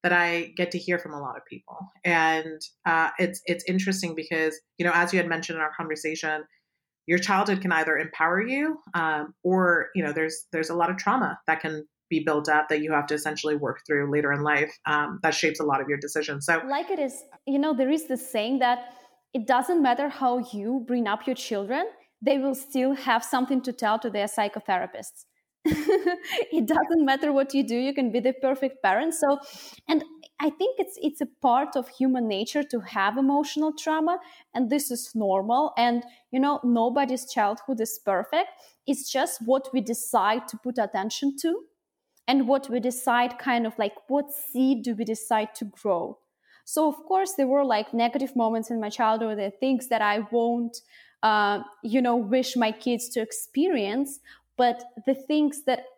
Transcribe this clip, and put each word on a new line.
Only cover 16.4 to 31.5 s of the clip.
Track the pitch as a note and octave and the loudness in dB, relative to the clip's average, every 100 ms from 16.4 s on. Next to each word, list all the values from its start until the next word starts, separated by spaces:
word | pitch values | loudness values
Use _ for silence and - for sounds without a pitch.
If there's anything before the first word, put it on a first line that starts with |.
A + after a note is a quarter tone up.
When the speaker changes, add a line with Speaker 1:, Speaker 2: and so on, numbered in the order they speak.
Speaker 1:
So | C#3+ E3 C4 | 0 0 0
Speaker 2:
Like | C#4 E4+ | -4 -2
it | F4+ | -2
is, | C#4 - - - - | -2 -4 -18 -14 -2
you | C#4 | 0
know, | D4+ | 2
there | C4 C4 | 2 2
is | D#4 D#4 | 0 0
this | B3 - | -6 -2
saying | A3+ A3 C4+ | -4 -2 2
that | B3 B3 B3 - - _ _ | 2 2 -4 -20 -20 _ _
it | C4 A3 | -6 2
doesn't | B3 C4 F4 | 0 4 4
matter | C4+ B3 C#4+ | 4 2 -2
how | - B3+ B3 A#3+ | 0 0 0 -4
you | G#3 G#3 C4 A#3 | -6 -4 -4 -2
bring | B3 G#3+ | 0 0
up | G#3+ C4+ | -2 -2
your | |
children, | B3 - G#3 G3+ C4+ A4 - _ _ | -6 -4 -6 -2 -4 -4 -8 _ _
they | A3 C#4 | 0 2
will | C4+ | 0
still | C4+ - C4 B3+ | -2 -4 0 0
have | C#4 C4+ A#3 | 0 2 0
something | A#3 C4 B3+ C4 | 2 -2 0 0
to | B3+ | -2
tell | A#3 G#3+ A3+ | -2 0 0
to | A#3 | -2
their | G3+ G#3 | -2 -2
psychotherapists. | - G#3 G#3+ - F3+ F#3 G#2+ - - - _ _ _ D#4 | -2 -2 -4 -2 -2 -2 -10 -16 -18 -20 _ _ _ -2
<laughs> | D#4 D4+ F#4+ F4 F4+ - F5+ - | 0 2 2 2 -2 -4 -4 0
It | D#4+ A3 | 0 2
doesn't | D#4 - E4 | 2 4 4
matter | C#4 C4+ D4+ | 4 2 2
what | C#4 C#4 | 2 2
you | C#4 A3 | 0 0
do, | A#3 | 0
you | C4 | 0
can | C#4 B3 | 0 0
be | A#3 | 2
the | A#3+ | 0
perfect | C4 C4+ C4 C4+ - | 0 0 0 -2 0
parent. | G3 G3+ D#4+ | 2 2 0
So, | D#4+ C#4+ C#4 - - - - - | 2 2 2 -2 -18 -20 -18 -2
and | F#3+ - - - - | 0 0 -16 -20 -2
I | D4 | -2
think | D4 G#4 C5 | 0 -2 0
it's, | - - | -4 -2
it's | D4+ - | -6 -4
a | C4+ _ | -8 _
part | B3+ | 2